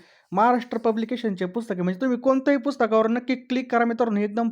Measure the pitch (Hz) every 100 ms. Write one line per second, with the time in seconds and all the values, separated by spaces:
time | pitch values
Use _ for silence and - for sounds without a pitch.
0 | - _ _ 185 226 254 - 226 233 220
1 | 226 247 226 185 185 208 226 185 180 185
2 | 262 247 262 262 262 277 277 277 226 220
3 | 220 233 240 254 - 247 254 233 233 233
4 | 233 202 208 208 233